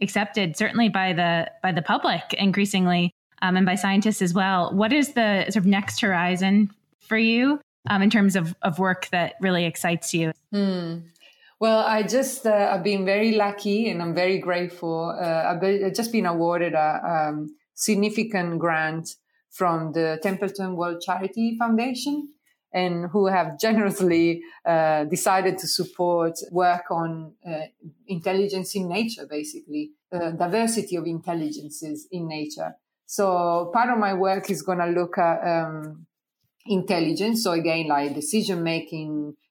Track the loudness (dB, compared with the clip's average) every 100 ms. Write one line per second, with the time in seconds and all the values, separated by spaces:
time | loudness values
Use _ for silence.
0 | -2 -2 -2 -2 -2 -2 -2 2 2 2
1 | 0 2 2 2 -2 -4 -2 0 0 0
2 | 0 -2 -4 0 2 2 2 2 2 2
3 | 0 -4 _ -4 0 2 2 2 2 2
4 | 2 2 0 2 2 2 2 2 2 2
5 | 2 2 2 2 0 2 4 4 0 -2
6 | 0 2 0 2 4 4 2 _ _ _
7 | -2 2 2 4 2 0 _ _ -2 4
8 | 4 6 4 4 -2 -2 -2 0 0 0
9 | -2 -2 -2 -2 0 2 0 -2 -2 -2
10 | -2 0 0 -4 -6 -2 0 -2 -4 -8
11 | -12 _ -20 _ _ -2 2 4 4 2
12 | 2 2 0 0 2 4 4 2 0 0
13 | 2 2 4 4 2 0 -2 0 0 -2
14 | -2 0 2 2 0 -2 -2 -6 -4 -2
15 | -4 -2 0 0 0 0 2 2 0 -2
16 | -2 0 0 2 2 2 2 2 2 0
17 | -2 0 0 -2 -8 -12 _ -6 0 2
18 | 2 0 -2 0 -2 0 0 0 0 -4
19 | -8 -16 _ _ _ -2 0 0 0 -2
20 | 0 0 -2 -2 -4 -4 -6 -4 -4 -4
21 | -4 -4 -4 -2 -2 0 0 2 0 -4
22 | -4 -4 -6 _ _ _ _ -2 -2 -2
23 | -2 2 2 2 0 0 2 2 2 2
24 | 2 4 2 0 -6 -6 0 2 4 2
25 | 0 0 2 2 2 -2 -4 -4 -4 -2
26 | 0 2 0 -4 -4 0 2 2 -2 -4
27 | -4 -6 -10 -16 -12 -10 -10 _ -20 -18
28 | -8 -4 0 2 2 -2 -4 -4 -2 -2
29 | -2 -6 -8 -8 -8 -12 -10 -8 -8 _
30 | -10 -6 -4 -2 0 0 0 -2 -4 -4
31 | -4 -6 -6 -6 -6 -8 -14 -12 -12 -12
32 | -10 -8 -8 -6 -8 -8 -10 -10 _ _
33 | -10 -2 0 2 2 0 0 0 2 2
34 | 0 2 0 0 -2 -6 -2 -2 0 0
35 | -2 0 2 2 0 0 -2 -6 -12 -16
36 | -20 _ _ _ _ _ -2 -2 0 0
37 | 0 0 0 0 0 0 0 0 0 0
38 | 0 -4 -2 -2 0 -2 0 -2 -4 -8
39 | -6 -6 -6 -10 _